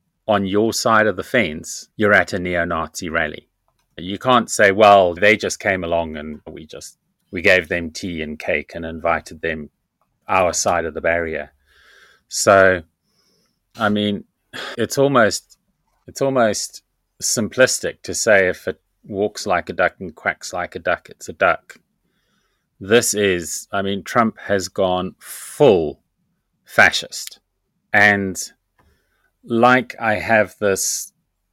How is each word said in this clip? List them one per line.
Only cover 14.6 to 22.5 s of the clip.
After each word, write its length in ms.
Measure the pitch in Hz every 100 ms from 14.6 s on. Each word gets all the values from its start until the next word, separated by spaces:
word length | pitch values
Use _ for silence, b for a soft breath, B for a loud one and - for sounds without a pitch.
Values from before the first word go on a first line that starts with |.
| - -
it's 200 | 110 -
almost, 600 | 139 131 104 - _ _ _ _ _ _ -
it's 140 | -
almost 640 | 139 135 110 101 - - _ _ _ -
simplistic 800 | - - 104 - 127 - 87 -
to 120 | - 117
say 320 | 117 101 92
if 200 | - -
it 140 | - _ _
walks 420 | - 98 104 - 104
like 240 | 87 -
a 40 |
duck 220 | 90 87 -
and 160 | 92 78
quacks 380 | 101 - -
like 220 | 90 87 87
a 40 |
duck, 300 | 85 85 -
it's 200 | - -
a 40 |
duck. 440 | 82 92 78 _ - _ _ _ _ _ _ _